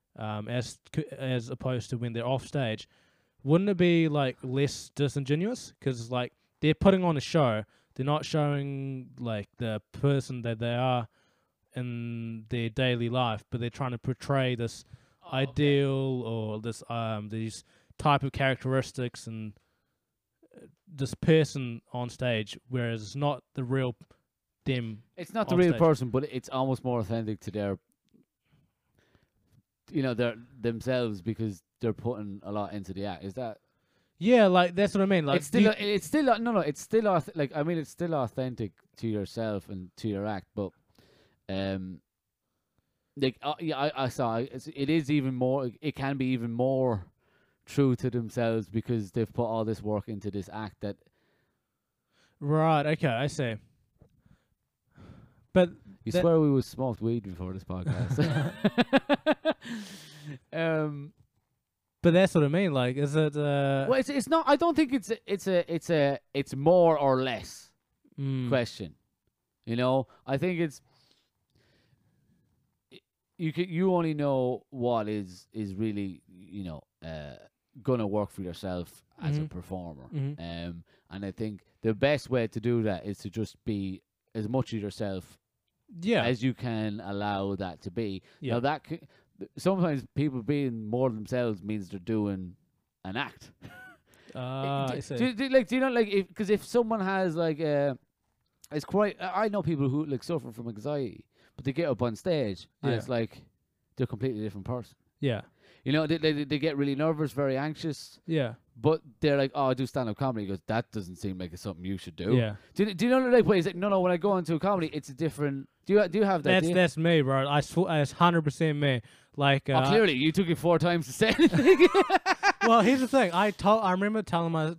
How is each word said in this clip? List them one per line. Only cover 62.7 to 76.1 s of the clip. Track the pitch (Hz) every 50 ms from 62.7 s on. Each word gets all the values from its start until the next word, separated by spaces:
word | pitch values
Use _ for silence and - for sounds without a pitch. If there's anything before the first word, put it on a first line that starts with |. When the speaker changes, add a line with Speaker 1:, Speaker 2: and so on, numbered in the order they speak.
| 143
Speaker 2:
like, | 131 123 123 131 139
is | 147 139 147
it, | 156 156 151 143
uh | 147 147 143 143 139 139 139 139 135 139 208
Speaker 1:
Well, | 262 262
it's, | 254 -
it's | 285 277 - 269
not, | 320 330 302 269
I | 294 285
don't | 339 339 294
think | 285 320 240 269
it's | 247 - -
a, | 226 - _
it's | - 202 185 - 190
a, | 185 175 165 - 170
it's | 160 - -
a, | 170 151 139 139 139 - _ _ -
it's | 139 139 - 131
more | 135 143 160 180 180 170 165 156 143
or | 143 135 131 131 131
less | 131 120 95 80 - - - - _ _ _ _ _ _ _ _ _ _ -
Speaker 2:
Mm. | 139 135 135 131 127 120
Speaker 1:
question. | 135 127 117 - - - 98 76 73 _ _ _ _ _ _ _ _ _ _ _ _ _ -
You | 113 117
know, | 120 127 127 131 135 127 _ - _ _
I | - 139 135
think | 147 185 180 160
it's, | 170 151 131 - _ _ _ _ _ _ _ _ _ _ _ _ _ _ _ _ _ _ _ _ _ _ _ _ _ _ _ _ _ _ _ _ _ _ _ _ _ _ _ _ _ _
y-, | - - _ _ _ _ _ _ _ -
you | 170 156
can, | 143 170 185 190
you | 160 165 190 190 180
only | 175 165 160 151
know | 147 147 143 135 131 127 123 127 - _ _
what | - 127 120 123 120 113 107 107
is, | 107 107 98 90 90 90 - _
is | - 110 107 98 95
really, | 95 113 110 104 101 101 95